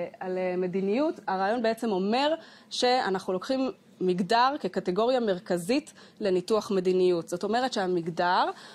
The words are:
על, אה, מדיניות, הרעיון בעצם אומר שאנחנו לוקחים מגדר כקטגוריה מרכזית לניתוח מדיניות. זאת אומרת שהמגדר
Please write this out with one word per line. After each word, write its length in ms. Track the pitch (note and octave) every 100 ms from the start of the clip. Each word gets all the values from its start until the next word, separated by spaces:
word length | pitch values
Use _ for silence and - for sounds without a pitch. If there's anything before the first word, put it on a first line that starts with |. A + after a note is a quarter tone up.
| F3 -
על, 180 | F#3 F#3
אה, 160 | F#3 F3+
מדיניות, 640 | F#3 F#3+ G3 A3+ D#4 F4 -
הרעיון 360 | F#3+ F#3+ A#3+
בעצם 280 | A3+ A3+ A#3
אומר 420 | F#3 G3 A#3+ D4 D#4+ - - -
שאנחנו 640 | - B3 B3+ G3+ F#3+ -
לוקחים 380 | F#3 - C4 B3+ - _ -
מגדר 540 | F#3 F3+ F3+ A#3 B3+ C#4+
כקטגוריה 600 | - G3 F#3 F3+ A#3 C4
מרכזית 720 | A3 F3+ - F3 E3+ C#4+ - - - -
לניתוח 500 | G3+ F3+ F3+ G#3+ -
מדיניות. 580 | F#3+ F3+ F#3 F3+ E3+ E3
זאת 160 | F3
אומרת 280 | G#3 A#3 B3+
שהמגדר 760 | A#3+ F#3 F3+ E3 E3 F3 G3 D#4+ - -